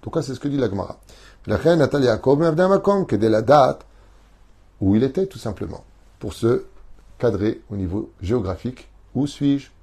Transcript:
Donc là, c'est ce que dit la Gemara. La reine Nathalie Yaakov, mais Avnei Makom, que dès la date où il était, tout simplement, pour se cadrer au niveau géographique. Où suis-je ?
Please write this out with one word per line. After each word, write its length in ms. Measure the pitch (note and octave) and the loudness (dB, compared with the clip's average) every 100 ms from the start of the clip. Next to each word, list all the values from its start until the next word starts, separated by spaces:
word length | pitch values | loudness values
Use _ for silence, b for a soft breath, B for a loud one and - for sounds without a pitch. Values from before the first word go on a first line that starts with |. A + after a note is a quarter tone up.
Donc 140 | - D#3+ | -6 -6
là, 60 | |
c'est 120 | C3 | -6
ce 60 | B2+ | -6
que 80 | D3 | -4
dit 80 | C#3 | -2
la 120 | A#2+ | -2
Gemara. 300 | G2 F2+ - - b b b - | -4 -8 -12 -20 b b b -4
La 100 | G2+ | 0
reine 220 | D#3+ E3+ | 2 4
Nathalie 280 | C3 D3 B2+ | 2 2 2
Yaakov, 320 | G#2+ - C#3 | 2 2 2
mais 80 | E3 | 2
Avnei 220 | D#3 F#3 | 2 2
Makom, 380 | G3 G3 G3+ F#3 | 2 2 0 0
que 100 | G#2+ | 0
dès 120 | A2 | 2
la 140 | A2 | 2
date 420 | A2 D3 C3+ C#3+ - b b b b b b - - _ | 6 6 6 0 -12 b b b b b b -20 -20 _
où 140 | G2 | 0
il 80 | G#2 | 2
était, 240 | C3 C3 F#3+ | 2 0 -4
tout 120 | A#2 | -6
simplement, 460 | A#2 G2 G2+ - - - - _ | -12 -8 -10 -12 -16 -20 -20 _
pour 140 | G#2+ | -12
se 320 | - A2+ B2+ - - - - - - | -2 0 0 -4 -20 -20 -20 -20 -4
cadrer 440 | A#2+ G2+ G#2+ - - | -2 0 -2 -4 -8
au 60 | G#2 | -8
niveau 340 | F#2 G2 - - | -6 -6 -8 -12
géographique. 680 | F2 A#2+ F#2 F2+ B2 B2+ - - - | -4 -2 -2 -6 -8 -12 -20 -20 -10
Où 120 | A#2+ C#3 | -4 -4
suis-je ? 440 | - C#3+ C#3 - - | -2 0 0 -4 -20